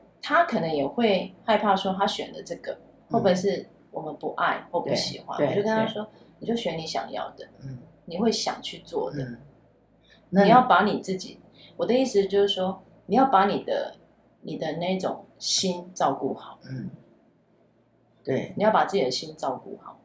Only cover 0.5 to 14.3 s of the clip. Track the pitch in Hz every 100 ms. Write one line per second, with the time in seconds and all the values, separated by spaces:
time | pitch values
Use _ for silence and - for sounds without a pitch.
0.5 | 214 165 151 139 - 233 185 - - -
1.5 | 208 214 190 196 190 208 - - - -
2.5 | - - - - - - 226 196 180 196
3.5 | 131 - - _ 160 156 143 151 - 170
4.5 | - - 175 - 135 - - - - 143
5.5 | 175 208 220 220 208 214 - - - 165
6.5 | 233 180 160 160 - 117 - - - -
7.5 | - 135 127 - - - 165 226 - -
8.5 | - - 175 - - - 143 127 117 -
9.5 | - _ _ _ _ _ _ _ 185 202
10.5 | 240 - 180 202 - - 185 - - -
11.5 | - - - 175 247 262 202 196 196 202
12.5 | 190 185 190 - - - 226 262 190 202
13.5 | 185 - 92 - - _ _ _